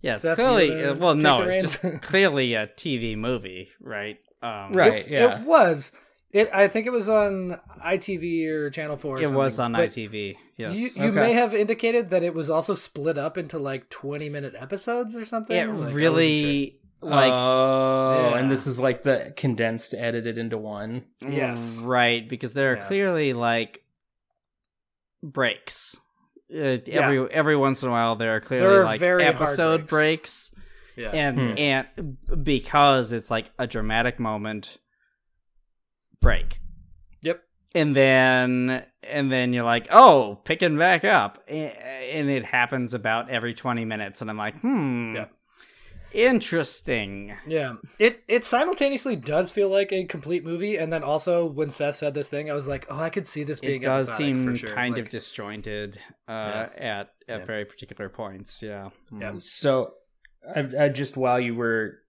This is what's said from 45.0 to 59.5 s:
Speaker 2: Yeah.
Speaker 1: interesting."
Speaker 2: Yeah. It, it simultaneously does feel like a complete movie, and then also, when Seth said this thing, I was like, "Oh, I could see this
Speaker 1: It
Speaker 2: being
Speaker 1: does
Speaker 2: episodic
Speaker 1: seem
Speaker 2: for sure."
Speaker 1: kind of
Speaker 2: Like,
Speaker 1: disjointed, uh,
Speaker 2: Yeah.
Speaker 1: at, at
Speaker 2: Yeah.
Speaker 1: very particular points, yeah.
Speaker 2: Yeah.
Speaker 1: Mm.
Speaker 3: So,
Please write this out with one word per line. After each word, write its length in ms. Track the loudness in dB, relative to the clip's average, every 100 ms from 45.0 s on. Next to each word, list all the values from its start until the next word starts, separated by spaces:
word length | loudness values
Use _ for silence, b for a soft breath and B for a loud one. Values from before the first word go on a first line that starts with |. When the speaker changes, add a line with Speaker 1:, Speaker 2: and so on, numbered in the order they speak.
| -6 -8
Speaker 2:
Yeah. 100 | -10 _ _ b b b b b b
Speaker 1:
interesting." 1200 | 2 4 4 0 -2 -2 -6 -4 -4 -4 -10 -14 -16 -4
Speaker 2:
Yeah. 280 | -4 -4 -10 -18 2
It, 240 | 2 2 -2
it 160 | -2
simultaneously 720 | 2 0 0 0 0 0 -4 -6
does 340 | -2 0 0
feel 180 | 0 2
like 240 | 2 0
a 120 | -2
complete 400 | -4 -8 -4 -4
movie, 320 | -4 -6 -4 -2
and 160 | -2
then 100 | -4
also, 420 | -2 -2 2 0 0
when 240 | -2 -4
Seth 260 | -2 -4 -2
said 180 | -4
this 140 | -4 -6
thing, 220 | -6 -6
I 40 |
was 140 | -6 -4
like, 180 | -8 -8
"Oh, 100 | -8
I 120 | -6
could 160 | -6 -8
see 180 | -10
this 140 | -8 -6
Speaker 1:
It 80 | -4
Speaker 2:
being 160 | -4
Speaker 1:
does 260 | 0 0 0
Speaker 2:
episodic 180 | -2 0
Speaker 1:
seem 180 | 0 0
Speaker 2:
for 100 | -4
sure." 140 | -6
Speaker 1:
kind 220 | -4 -2 -2
of 60 |
Speaker 2:
Like, 60 | -6
Speaker 1:
disjointed, 880 | -10 -10 -12 -12 -10 -10 -8 -10 -12 B -20 -14
uh, 40 |
Speaker 2:
Yeah. 360 | -10 -6 -6 -8 -8
Speaker 1:
at, 320 | -8 -8 -10 _ _
at 120 | -12
Speaker 2:
Yeah. 40 |
Speaker 1:
very 200 | -8 -8
particular 440 | -8 -14 -20 -12 -12
points, 540 | -10 -12 -12 -16 -14
yeah. 280 | -12 -12 -14 -18 _
Speaker 2:
Yeah. 200 | -14 -12
Speaker 1:
Mm. 80 | -10
Speaker 3:
So, 540 | -8